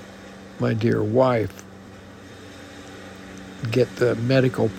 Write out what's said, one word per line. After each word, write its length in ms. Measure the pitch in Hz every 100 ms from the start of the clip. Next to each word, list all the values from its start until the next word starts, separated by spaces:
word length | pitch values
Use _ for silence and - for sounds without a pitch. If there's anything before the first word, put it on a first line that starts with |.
| - - - - - -
my 140 | 120
dear 300 | 113 117 113
wife, 600 | 104 120 131 120 101 - - - - - - - - - - - - - - - - - - - - - 113
get 260 | 123 117 -
the 180 | 120
medical 560 | 110 120 135 127 117 110